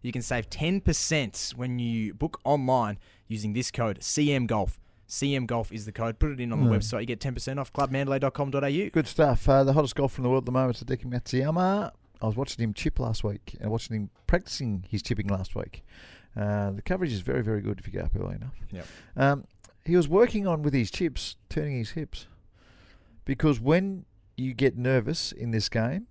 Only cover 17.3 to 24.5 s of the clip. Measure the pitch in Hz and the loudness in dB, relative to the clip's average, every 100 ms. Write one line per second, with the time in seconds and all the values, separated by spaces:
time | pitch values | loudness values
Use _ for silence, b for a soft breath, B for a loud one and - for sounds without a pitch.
17.3 | 135 110 107 101 95 - 92 82 - 92 | -2 0 -2 -2 -6 -6 -4 -2 0 -2
18.3 | 95 127 - - 92 B B B - 139 | -6 -8 -10 -10 -10 B B B 2 2
19.3 | 139 - - - _ - 180 143 185 233 | 2 -4 -20 -20 _ 2 4 4 4 4
20.3 | 214 196 160 147 135 110 - 170 - - | 4 0 0 2 2 0 0 -2 -2 -10
21.3 | - _ 151 151 131 110 - 151 - - | -12 _ -4 -2 -4 -4 -6 -8 -12 -14
22.3 | - - b b b b b b b - | -20 -20 b b b b b b b -4
23.3 | 131 151 120 123 170 196 190 - _ _ | 2 4 4 4 4 2 -6 -14 _ _
24.3 | - 131 | -6 -6